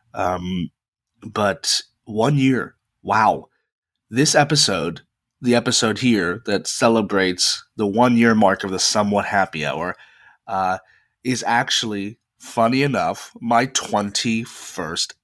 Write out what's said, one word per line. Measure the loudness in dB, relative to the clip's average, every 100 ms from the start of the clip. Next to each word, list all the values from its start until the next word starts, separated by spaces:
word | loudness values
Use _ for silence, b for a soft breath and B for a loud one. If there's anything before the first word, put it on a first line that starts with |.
| b
Um, | -6 -4 -4 -4 -4 -6 _ _ _ _ _
but | -10 -2 -2 -2 -2 -4 -4 _
one | -8 0 2 4
year, | 2 2 -2 _ _ _
wow. | -2 2 2 2 -4 _ _ _ _ _ _
This | 0 2 4
episode, | 4 2 2 0 -2 -6 -12 _ _ _
the | 2 2
episode | 2 0 0 0
here | 2 2 0 -4
that | -2 -4 -2
celebrates | 0 4 4 2 2 2 0 -2 -4 -8
the | -6 -2
one-year | 2 4 4 4 6
mark | 4 2
of | -4
the | -2
Somewhat | -2 0 0 0
Happy | 0 0 -2 -2 -6
Hour, | -4 -6 -8 b b b b -8
uh, | -4 -2 -4 b b b b
is | -6 -4
actually, | 0 0 0 -2 -4 -6 -8 -12 _ _
funny | -8 0 2 2
enough, | 0 0 -2 -4 -10 -10
my | -2 0 0
twenty-first | -4 -4 -2 -2 -4 -2 -2 -4 -12 -16 -10 -8 -6 -8 -6